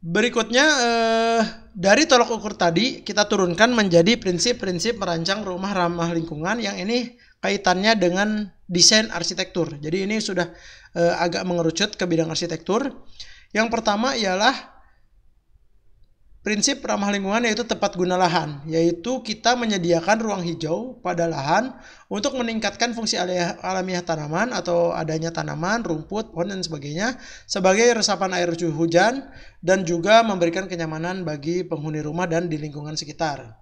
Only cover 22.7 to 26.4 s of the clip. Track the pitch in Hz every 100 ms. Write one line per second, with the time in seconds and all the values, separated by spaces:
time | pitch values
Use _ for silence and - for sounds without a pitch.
22.7 | 202 240 233 220 - 180 180 175 - 185
23.7 | 185 185 180 175 160 147 160 233 220 175
24.7 | 170 170 170 160 160 165 165 156 147 175
25.7 | 226 202 160 160 202 220 -